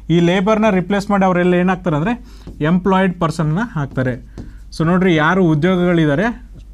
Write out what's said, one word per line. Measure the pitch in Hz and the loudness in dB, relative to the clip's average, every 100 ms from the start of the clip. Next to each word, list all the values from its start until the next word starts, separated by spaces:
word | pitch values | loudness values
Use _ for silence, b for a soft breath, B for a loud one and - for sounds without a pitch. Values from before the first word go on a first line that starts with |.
| B | B
ಈ | 170 | 2
ಲೇಬರ್ನ | 170 190 196 214 220 | 4 2 2 2 2
ರಿಪ್ಲೇಸ್ | 185 180 202 202 | 0 0 -2 0
ಮಾಡಿ | 202 190 | 2 2
ಅವರೆಲ್ಲ | 175 180 | 2 2
ಏನಾಗ್ತಾರೆ | 180 185 185 180 147 | 2 2 0 -2 -2
ಅಂದ್ರೆ | 185 240 B B B B 151 | -2 -4 B B B B 0
ಎಂಪ್ಲಾಯ್ಡ್ | 180 190 190 190 175 | 0 2 2 2 0
ಪರ್ಸನ್ನ | 160 160 151 170 233 | -4 -2 -2 -2 -4
ಹಾಕ್ತಾರೆ. | 156 135 135 123 120 - B B B B - | -6 -6 -4 -4 -4 -10 B B B B -4
So | 165 | 0
ನೋಡ್ರಿ, | 185 190 156 | 2 2 2
ಯಾರು | 156 190 175 | 2 2 2
ಉದ್ಯೋಗಗಳಿದ್ದಾರೆ | 156 175 185 180 165 151 143 226 226 - - - | 2 2 2 2 2 2 0 -2 -4 -14 -20 -20